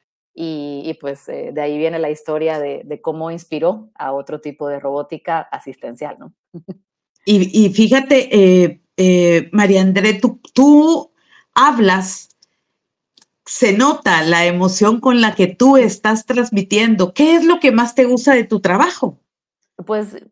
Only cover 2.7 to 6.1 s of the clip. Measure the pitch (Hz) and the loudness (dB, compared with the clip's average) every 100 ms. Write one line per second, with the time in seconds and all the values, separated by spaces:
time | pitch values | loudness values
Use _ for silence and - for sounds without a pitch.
2.7 | 139 - 147 165 156 165 170 170 151 165 | -10 -12 -12 -10 -8 -10 -12 -10 -4 -4
3.7 | 214 - - 139 139 139 151 151 143 147 | -4 -10 -14 -10 -8 -10 -12 -14 -12 -10
4.7 | 139 139 139 143 165 - 165 - 131 - | -8 -6 -8 -8 -12 -8 -8 -8 -14 -14
5.7 | - - 127 147 | -16 -16 -14 -14